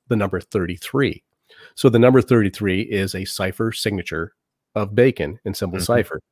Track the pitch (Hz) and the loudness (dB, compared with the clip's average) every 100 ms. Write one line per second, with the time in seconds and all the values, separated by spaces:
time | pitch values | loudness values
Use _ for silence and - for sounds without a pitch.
0 | - 113 98 92 - - 90 87 - 135 | -4 -2 -2 -4 -4 -4 -4 -6 -6 -2
1 | 127 - _ _ _ _ - - 131 113 | -2 -4 _ _ _ _ -20 0 4 6
2 | 123 131 - 120 101 - 101 95 113 101 | 8 6 4 2 2 -2 -2 -2 -2 -4
3 | 95 95 92 - 95 - 113 - 110 98 | -4 -6 -8 -6 -6 -4 -6 -4 -4 -4
4 | - 78 82 _ _ _ _ 107 104 104 | -6 -8 -8 _ _ _ _ -6 -2 2
5 | 131 - 151 - 101 - 92 90 87 120 | 2 2 -6 -8 -10 -8 -6 -4 0 0
6 | 98 76 - | -2 -6 -14